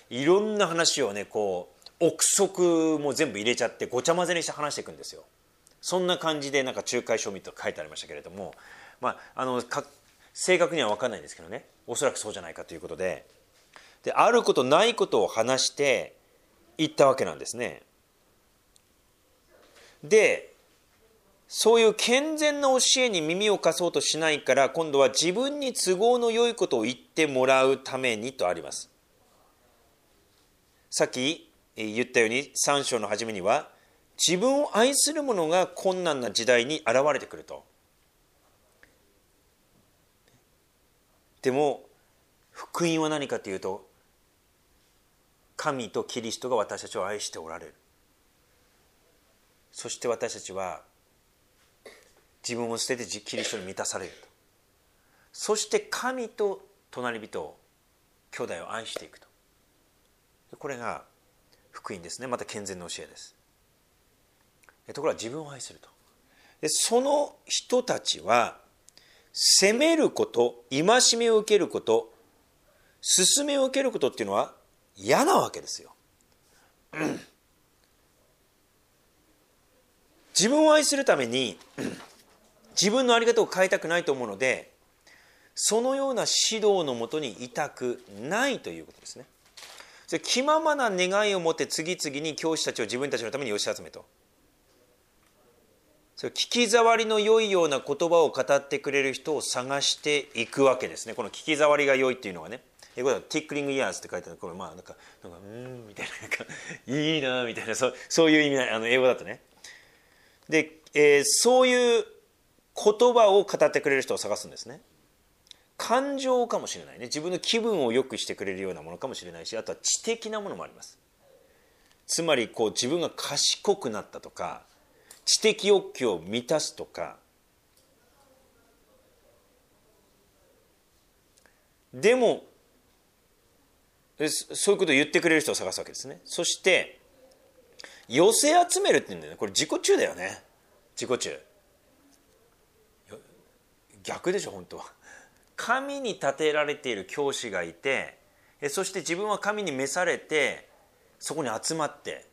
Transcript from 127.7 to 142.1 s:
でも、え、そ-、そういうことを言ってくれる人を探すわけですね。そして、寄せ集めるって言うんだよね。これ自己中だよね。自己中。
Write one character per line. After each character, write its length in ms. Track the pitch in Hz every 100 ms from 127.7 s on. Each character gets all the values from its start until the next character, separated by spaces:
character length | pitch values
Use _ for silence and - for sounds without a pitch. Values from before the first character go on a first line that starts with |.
| _ _ _ _ _ _ _ _ _ _ _ _ _ _ _ _ _ _ _ _ _ _ _ _ _ _ _ _ _ _ _ _ _ _ _ _ _ _ _ _ _ _
で 220 | 127 175
も、 300 | 254 226 135 - _ _ _ _ _ _ _ _ _ _ _ _ _ _ _ _ -
え、 100 | 151
そ-、 260 | - -
そ 180 | 147 -
う 20 |
い 20 | 202
う 20 |
こ 80 | 180
と 60 |
を 20 |
言 100 | 135
っ 20 | 147
て 140 | 180
く 80 | 165
れ 80 | 160
る 40 |
人 120 | 131
を 20 |
探 160 | 101 95
す 60 | 92
わ 60 |
け 60 | -
で 20 | 80
す 100 | 131
ね。 140 | 151
そ 200 | - -
し 120 | 170 -
て、 420 | 190 160 - - _ _ - _ _ _ _ - - - -
寄 240 | 123 190
せ 200 | - 190 247 349
集 120 | -
め 120 | 392
る 60 | 147
っ 20 |
て 80 | -
言 80 | 90
う 20 |
ん 40 |
だ 40 | 76
よ 60 |
ね。 40 | 85
こ 100 | 104
れ 60 |
自 140 | 95 -
己 140 | 339
中 160 | - 392
だ 80 |
よ 100 | -
ね。 280 | - 180 - - _ _ _ _
自 180 | - 117
己 80 | 123
中。 100 | 87 71 - _ _ _ _ _ _